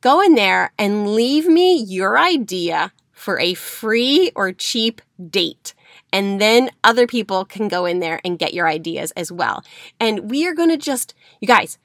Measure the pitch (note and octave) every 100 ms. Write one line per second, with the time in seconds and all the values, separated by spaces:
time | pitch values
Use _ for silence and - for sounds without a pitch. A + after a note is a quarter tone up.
0 | B3 D4 G4 C#4+ G3 F#3 F#3 - G#3 G#3
1 | G#3 G#3+ A#3+ D4 E4 E4 F4+ F4 G#3+ F#3
2 | F#3+ A#3+ E4 E4 A3 F#3 E3+ D#3+ F3 _
3 | _ _ - F3+ F3 F3+ - - A3 A3+
4 | B3 C#4+ F#4 - F#3+ F#3 - A3+ A3 A3
5 | _ _ F3+ G3 E3 - - - _ -
6 | _ F#3+ G3 G3 G#3 A#3 B3+ - A3 A#3
7 | A#3+ A#3+ G#3 F#3+ F#3+ G3 G#3 F3+ F3+ F3+
8 | E3+ D#3+ - E3+ E3+ - E3 D#3 E3 D#3
9 | D#3+ - E3 F3 F3+ - - - - _
10 | A3+ G#3+ G#3 C4 E4+ D#4+ E4+ D#4+ - C4
11 | - - _ _ A3 A3+ D#3 -